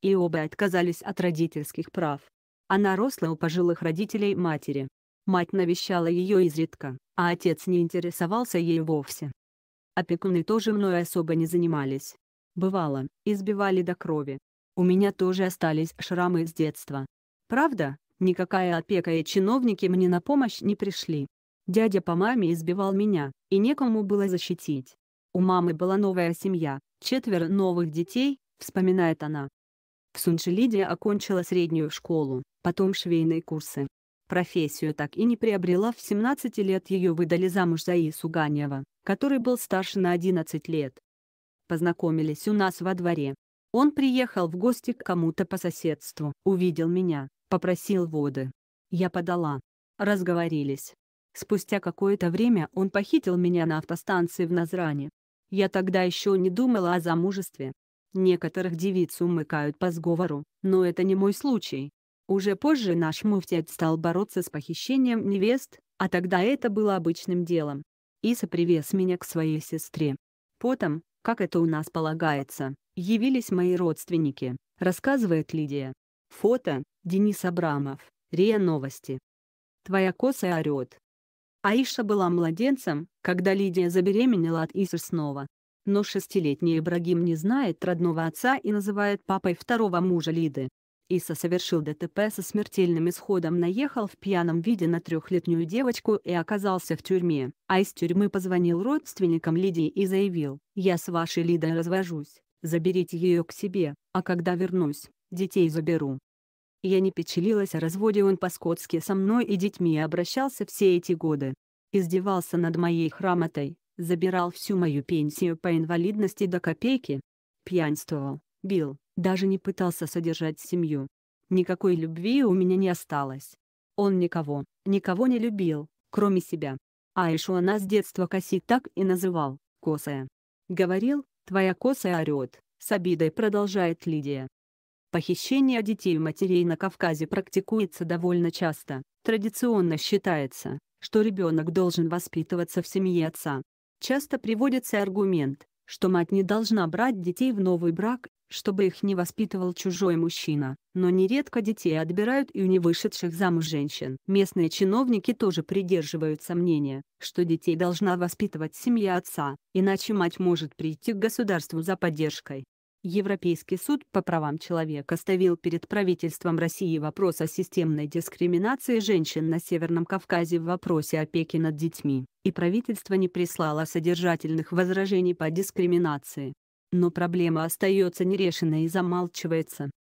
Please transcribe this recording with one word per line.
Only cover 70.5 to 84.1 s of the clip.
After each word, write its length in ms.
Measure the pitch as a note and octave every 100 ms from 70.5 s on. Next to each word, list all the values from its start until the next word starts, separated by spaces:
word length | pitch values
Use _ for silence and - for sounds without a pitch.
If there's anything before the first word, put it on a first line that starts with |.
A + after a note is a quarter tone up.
| -
Потом, 440 | A#3+ C4 F3 D#3 _ _
«Как 180 | - A#3
это 200 | F3 E3+
у 60 | E3
нас 220 | D#3 D#3
полагается, 880 | - D#3+ D#3+ E3 C#3+ C3+ - C3+ C#3 _ -
явились 540 | F3+ A3 C4 C4 -
мои 260 | F3+ F3+ F3+
родственники», 800 | F3 D3+ - E3+ D3+ - C3 C3 _ -
рассказывает 760 | F#3 F3 - C#4 G#3 D#3+ -
Лидия. 400 | D#3+ D3+ C#3+ C3 - _ _ _
Фото: 520 | - G#3 B3 F#3 C3+ - _
Денис 400 | F3 F#3+ G#3 G3
Абрамов, 560 | F#3 F3 E3 C#3+ C#3 C3+ - _ -
риа 260 | E3 G#3 G#3+
Новости. 600 | F3+ D3+ C3+ - - C3 _ _ _ _ _ _
«Твоя 280 | - F#3+ F#3
коса 440 | - B3+ - F#3 E3
орёт». 400 | D3+ C#3 B2 - _ _ _ _ _ _
Аиша 400 | G3 A#3 B3+ -
была 260 | G#3 G#3 F3+
младенцем, 800 | F3 E3 E3 B3+ C4+ - D3 E3+ _
когда 320 | - F3+ F#3+
Лидия 340 | F#3+ G3 F3+ F3
забеременела 760 | F#3 F#3